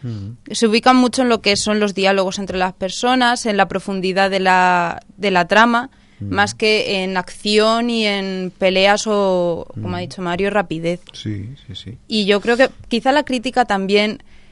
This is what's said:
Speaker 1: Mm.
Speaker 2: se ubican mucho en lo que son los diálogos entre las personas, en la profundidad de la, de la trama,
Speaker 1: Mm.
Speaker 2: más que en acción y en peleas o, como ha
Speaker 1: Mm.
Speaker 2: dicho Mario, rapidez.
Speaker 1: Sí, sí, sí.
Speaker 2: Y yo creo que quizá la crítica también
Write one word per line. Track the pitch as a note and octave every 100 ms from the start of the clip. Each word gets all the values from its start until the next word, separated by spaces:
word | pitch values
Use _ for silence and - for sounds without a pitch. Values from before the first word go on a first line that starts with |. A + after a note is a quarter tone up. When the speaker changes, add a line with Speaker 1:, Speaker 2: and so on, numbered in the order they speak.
| B2
Speaker 1:
Mm. | A2 G2 A#2+ -
Speaker 2:
se | G#3+ A3+
ubican | A3+ B3+ B3+
mucho | B3 B3+
en | B3
lo | A3+
que | G3+ G3+
son | - G#3+
los | G#3 G3
diálogos | F#3+ G3 F#3+ F#3+
entre | F#3 F#3
las | F#3
personas, | - F#3+ - B3 B3+ A#3+ B3 A3+
en | G3+
la | F#3+
profundidad | F#3+ F#3+ F#3+ F#3 F#3 G3
de | F#3+
la, | F#3 F#3 F3+ F3+ E3+ - - -
de | G3
la | F#3 F3
trama, | G3+ A#3 A#3 C4 _ _ -
Speaker 1:
Mm. | G3+
Speaker 2:
más | F#3+ G#3 -
que | A3 G#3+ - G3 F#3
en | F#3
acción | F3+ - G#3 G#3+ A3 A#3 A#3+
y | A#3 G#3+
en | G3+ F#3+ F#3 F#3 -
peleas | F#3 F#3+ G3 G3+ A3
o, | G#3 G3 F3+ F3 E3 - -
como | G#2+ F3+
ha |
Speaker 1:
Mm. |
Speaker 2:
dicho | F3+ -
Mario, | F3+ F3+ G3
rapidez. | G3+ F3+ D#3+ E3 F3 -
Speaker 1:
Sí, | - A2 G2+ G#2 C#3 -
sí, | F#2
sí. | G2 A#2+ -
Speaker 2:
Y | G#3+ G3
yo | G3+
creo | G#3 A#3+
que | C4 - -
quizá | A#3 C4
la | D4
crítica | C#4+ B3+ B3+ B3
también | A#3 G3 F#3+ G#3 G#3+ F#3 - - -